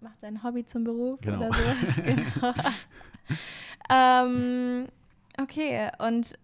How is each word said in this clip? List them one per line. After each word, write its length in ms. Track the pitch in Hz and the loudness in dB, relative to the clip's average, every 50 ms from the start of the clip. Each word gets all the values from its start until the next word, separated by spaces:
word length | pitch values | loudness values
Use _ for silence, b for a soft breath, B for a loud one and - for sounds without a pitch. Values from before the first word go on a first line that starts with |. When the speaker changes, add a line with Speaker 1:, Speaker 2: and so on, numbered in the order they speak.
Speaker 1:
mach 160 | 220 220 - | -20 -20 -18
dein 260 | _ - 214 214 214 | _ -12 -12 -10 -6
Hobby 240 | 220 240 240 240 233 | -6 -4 -4 -6 -6
zum 180 | - - 233 226 | -4 -4 -2 -2
Beruf 360 | 233 233 233 240 254 262 269 | -2 -2 -2 -2 -2 -4 -4
Speaker 2:
Genau. 280 | - 107 104 - 226 226 | -4 -4 -2 -2 0 2
Speaker 1:
oder 40 | |
so. 100 | - - | 2 2
<laughs> 400 | - 240 262 254 240 185 120 - | 2 2 2 0 0 0 0 0
Genau. 520 | 180 - - - 151 131 - 135 247 247 247 - | 0 0 0 0 0 -2 -2 -2 0 0 0 0
Speaker 2:
<laughs> 40 | - 277 226 - - B B B B B B B B B 151 156 B B B B B B B B - - | -2 -2 -2 -4 -8 B B B B B B B B B -6 -6 B B B B B B B B 0 4
Speaker 1:
Ähm, 1000 | 262 262 254 254 254 254 254 247 247 247 247 247 247 247 247 247 247 247 254 - - _ _ _ _ _ _ _ - - | 6 8 8 8 8 6 6 4 2 0 0 0 0 0 0 -2 -2 -4 -6 -8 -12 _ _ _ _ _ _ _ -6 -6
okay, 520 | 269 - - 302 311 285 254 - 214 - - - | -6 -4 -4 -4 -2 -2 -2 -2 -2 -4 -4 -4
und 400 | - 226 233 233 233 - - - | -2 0 0 0 0 -2 -8 -16